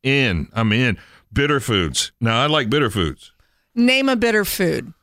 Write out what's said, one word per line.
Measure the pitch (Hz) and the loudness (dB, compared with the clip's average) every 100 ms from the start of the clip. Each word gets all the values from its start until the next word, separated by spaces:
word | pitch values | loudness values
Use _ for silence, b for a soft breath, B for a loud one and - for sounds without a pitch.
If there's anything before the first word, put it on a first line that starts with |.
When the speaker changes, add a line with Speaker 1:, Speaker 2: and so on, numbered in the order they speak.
Speaker 1:
in. | 131 139 123 85 69 | -2 0 0 -2 -4
I'm | - 110 | -2 0
in. | 110 123 - B B B | 2 0 -2 B B B
Bitter | 110 143 139 | -2 0 0
foods. | 117 101 80 65 - - | 0 0 0 -4 -6 -4
Now, | 113 113 | -2 0
I | 147 | 0
like | 151 113 | 0 0
bitter | 143 123 | 0 0
foods. | 98 80 65 - _ _ _ _ 240 | 0 -2 -6 -16 _ _ _ _ 0
Speaker 2:
Name | 240 262 269 | 2 2 2
a | 247 | 2
bitter | 233 220 | 2 0
food. | 196 - 175 147 220 - | -2 -2 -2 -2 -6 -18